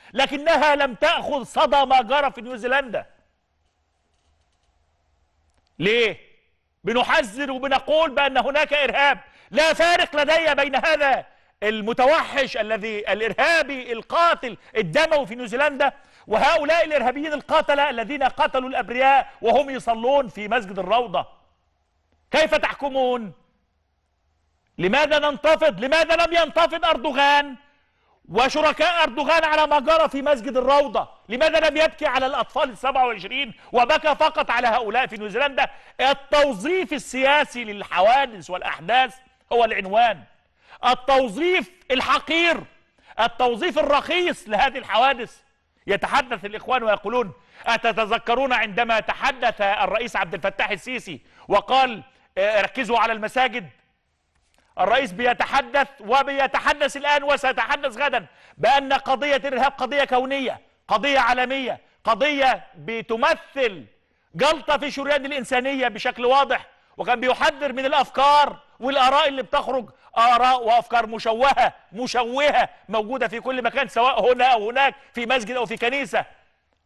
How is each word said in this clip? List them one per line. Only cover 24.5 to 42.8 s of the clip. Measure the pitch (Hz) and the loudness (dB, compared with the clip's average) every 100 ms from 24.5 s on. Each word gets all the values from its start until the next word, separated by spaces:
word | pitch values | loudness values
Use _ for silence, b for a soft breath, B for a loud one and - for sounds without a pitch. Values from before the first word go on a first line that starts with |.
| _ _ - | _ _ -4
لماذا | 180 262 302 302 | 0 2 2 2
ننتفض؟ | 294 277 302 311 311 185 | 0 0 2 2 2 0
لماذا | 254 320 320 330 339 | 0 0 2 2 2
لم | |
ينتفض | 339 320 320 339 330 | 0 0 2 0 0
أردوغان | 330 302 311 262 277 285 285 262 _ _ _ _ _ _ - | -2 -2 -2 0 4 2 0 -8 _ _ _ _ _ _ -4
وشركاء | 180 254 294 311 285 320 339 | 0 0 2 0 2 0 2
أردوغان | 311 233 277 320 | 0 0 0 2
على | 320 311 302 | 2 2 2
ما | 294 | 2
جرى | 262 320 311 | 2 2 2
في | 277 | 0
مسجد | 277 277 220 254 | 0 0 0 -2
الروضة؟ | 254 285 277 208 139 - - | 2 4 2 -2 -6 -10 -10
لماذا | 240 311 320 311 | 0 2 4 2
لم | 294 | 2
يبكي | 311 311 302 | 0 0 -2
على | 254 262 | 0 -2
الأطفال | 277 214 262 285 | -2 -4 -2 -4
السبعة | 202 254 269 247 | -2 -2 0 0
وعشرين | 214 185 254 269 - B | -2 -8 -6 -6 -10 B
وبكى | 240 240 311 311 | 2 4 2 2
فقط | 277 311 311 277 | 2 2 2 -2
على | 247 247 | 0 2
هؤلاء | 233 220 233 247 | 0 0 -2 -2
في | 214 | -6
نيوزيلندا؟ | 214 202 285 269 247 B B - | -8 -2 -2 0 -4 B B -2
التوظيف | 254 285 - 294 285 202 254 370 339 | 0 0 0 2 2 0 -2 -2 -2
السياسي | 294 - 254 262 285 262 240 | -6 -8 -2 2 2 0 -4
للحوادث | 220 208 - 175 196 262 269 214 156 | -12 -12 -6 2 4 4 2 -6 -10
والأحداث | 180 - 151 170 247 262 - _ _ _ | -8 -8 -8 0 0 0 -4 _ _ _
هو | 233 | 2
العنوان، | 226 208 190 208 233 175 107 _ _ B B B - | 2 0 -2 2 2 0 -10 _ _ B B B 0
التوظيف | 247 - 269 254 190 349 370 247 _ - | 0 2 2 2 0 0 0 -2 _ -4
الحقير، | 254 240 277 - 330 339 277 - _ | -2 0 -2 0 0 0 0 -6 _